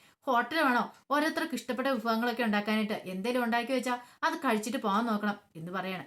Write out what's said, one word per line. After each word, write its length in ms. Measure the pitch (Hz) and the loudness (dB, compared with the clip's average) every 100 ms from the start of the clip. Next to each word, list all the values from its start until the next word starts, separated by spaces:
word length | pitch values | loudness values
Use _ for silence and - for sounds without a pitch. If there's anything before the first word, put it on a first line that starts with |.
| - _ - | -20 _ 0
ഹോട്ടൽ 300 | 240 240 311 | 2 2 2
വേണോ, 240 | 285 240 202 - _ | 4 4 0 -6 _
ഓരോരുത്തർക്ക് 460 | 285 311 311 320 247 | 2 2 0 -2 -4
ഇഷ്ടപ്പെട്ട 320 | - 240 262 | -4 -2 0
വിഭവങ്ങളൊക്കെ 560 | 262 226 220 240 233 | 0 2 0 0 0
ഉണ്ടാക്കാനായിട്ട്? 540 | 233 208 208 214 208 214 180 | 0 0 2 0 0 -4 -6
എന്തേലും 360 | 185 202 247 | -6 -2 0
ഉണ്ടാക്കി 280 | 233 233 233 | 2 0 0
വെച്ചാ 200 | 262 254 247 - - | -2 0 -4 -6 -4
അത് 120 | 311 330 | -2 0
കഴിച്ചിട്ട് 420 | 262 220 214 254 | 0 0 0 -2
പോകാൻ 220 | 220 196 240 | 2 2 2
നോക്കണം" 320 | 208 208 202 - 160 | 0 0 -4 -8 -12
എന്ന് 160 | 165 | -8
പറയാണ്. 340 | 185 185 185 | -6 -4 -6